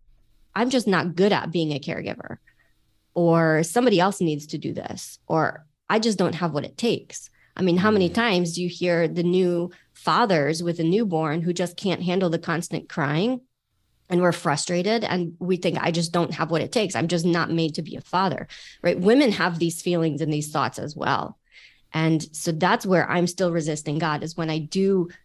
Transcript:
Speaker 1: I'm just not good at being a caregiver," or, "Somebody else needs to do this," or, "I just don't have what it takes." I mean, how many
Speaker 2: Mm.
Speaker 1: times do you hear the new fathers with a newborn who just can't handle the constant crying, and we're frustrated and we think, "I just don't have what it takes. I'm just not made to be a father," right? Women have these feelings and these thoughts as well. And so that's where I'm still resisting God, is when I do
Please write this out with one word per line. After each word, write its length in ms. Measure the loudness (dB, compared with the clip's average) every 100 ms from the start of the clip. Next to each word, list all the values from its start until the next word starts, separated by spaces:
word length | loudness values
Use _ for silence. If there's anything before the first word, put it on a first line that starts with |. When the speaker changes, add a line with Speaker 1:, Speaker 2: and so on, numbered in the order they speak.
| _ _ _ _ _
Speaker 1:
I'm 160 | -2 0
just 160 | 2 2
not 300 | 2 2 2
good 160 | 2
at 180 | 2 0
being 200 | -2 -2
a 80 | -4
caregiver," 580 | -6 -8 -8 -10 -12 -16 _ _ _ _ _ _ _
or, 480 | 2 4 6 4 2
"Somebody 340 | 2 2 4 4
else 200 | 2 2
needs 260 | -2 -2 -6
to 120 | -8
do 140 | -8
this," 460 | -8 -10 -12 -14 -14 -2
or, 400 | 0 0 -4 _ _ -2
"I 80 | 0
just 180 | 0 0
don't 200 | 0 0
have 160 | -4
what 120 | -4
it 140 | -6 -4
takes." 500 | -2 -2 -6 -18 -20 _ _ -2
I 60 |
mean, 160 | 2 4
how 120 | 4
many 180 | 4 2
Speaker 2:
Mm. 40 |
Speaker 1:
times 380 | 2 2 2 0
do 80 | -2
you 60 | -6
hear 400 | -2 0 2 0
the 140 | 0
new 480 | 2 2 2 0 -4 -8 _
fathers 680 | -6 0 2 4 2 2 -2
with 160 | -4 -2
a 60 |
newborn 560 | 0 2 0 0 0 0
who 100 | -2
just 220 | -2 -4 -4
can't 260 | -4 -2
handle 280 | -2 0 0
the 80 | -2
constant 500 | -2 -4 -4 -8 -6
crying, 520 | -4 0 0 0 -2 -8 _ _ _ _ _ -4
and 120 | 2
we're 120 | 2
frustrated 680 | 2 0 -2 -2 -2 0 -2
and 300 | -2 -2 -4 -4
we 160 | -2 0
think, 220 | 0 0
"I 100 | 0
just 220 | 0 0
don't 220 | 0 0
have 160 | -2 -2
what 100 | -2
it 80 | 0
takes. 240 | -2 -2
I'm 140 | -2 0
just 160 | 0
not 260 | 2 2 0
made 240 | 0 0
to 80 | -2
be 140 | -8 -12
a 40 |
father," 440 | -4 0 0 -2 -8 -16 -20 -4
right? 180 | 0 2
Women 320 | 4 6 4
have 260 | 2 0 0
these 240 | -2 -2
feelings 380 | -2 0 0 0
and 120 | -2
these 180 | -2 -2
thoughts 260 | -2 -2 -4
as 160 | -10
well. 440 | -4 -2 -2 -4 -12 _ -20 -20 _ _
And 320 | 0 2 2 -2 -8
so 160 | -4
that's 320 | 0 2 2
where 240 | 2 2 2
I'm 160 | 0 0
still 240 | 0 -2
resisting 460 | 0 -2 -4 -4 -2
God, 240 | -2 -4
is 140 | -6 -6
when 140 | -4
I 80 | -4
do 500 | -2 0 2 2 0 -8